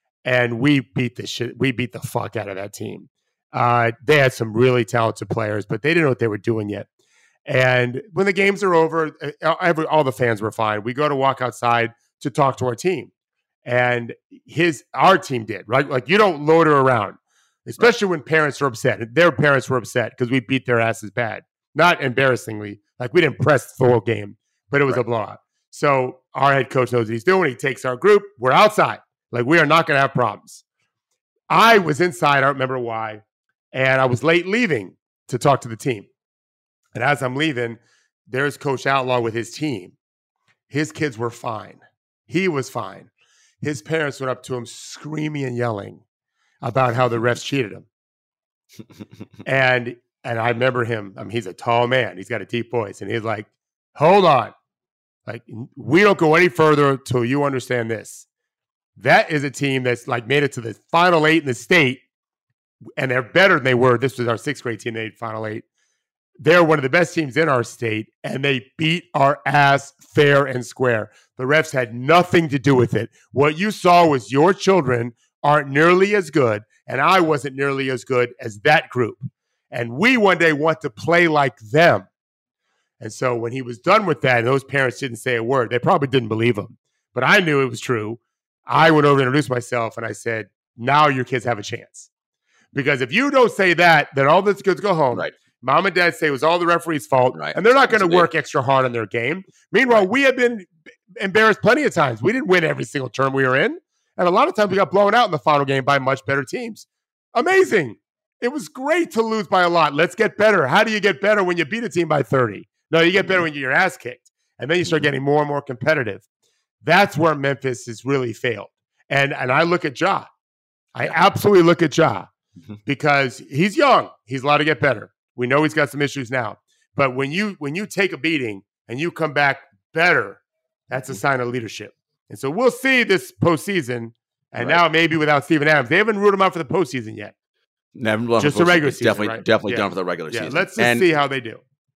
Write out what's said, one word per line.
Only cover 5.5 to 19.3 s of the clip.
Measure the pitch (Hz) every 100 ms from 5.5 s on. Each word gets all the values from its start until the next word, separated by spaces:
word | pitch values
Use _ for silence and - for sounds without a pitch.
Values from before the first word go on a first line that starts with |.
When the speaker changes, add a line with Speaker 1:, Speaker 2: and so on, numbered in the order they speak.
| 107 -
Speaker 1:
but | 113
they | 147
didn't | 170
know | 151
what | 123
they | 117
were | 104
doing | 113 110 104
yet. | 101 - _ _ _ _ _ -
And | 131 127 127 123 127 -
when | 160 196
the |
games | 190 196 196
are | 196 170
over, | 160 160 156 - 147 -
uh, | 160 165
every, | 180 160 147
all | 156
the | 135
fans | 127 120 107
were | 110
fine. | 110 107 107
We | 107
go | 127 147
to | 139
walk | 135 127
outside | 123 - 123 117 113 - _ _
to | 143
talk | 139 135 127
to | 127
our | 120
team. | 180 156 - _ _ _ _ _ -
And | 123 123 120 117 - _ - _
his, | - 170 143 _
our | 131 165 190
team | - 127 104
did, | 98 -
right? | 131 147
Like, | 135 135
you | 202
don't | 208 147 147
loiter | 165 156 143
around, | 131 120 95 - _ _ _ _ -
especially | 117 240 233 196
Speaker 2:
Right. | 165
Speaker 1:
when |
parents | 123 160 151 -
are | 143
upset. | 113 127 101 113 123
Their | 175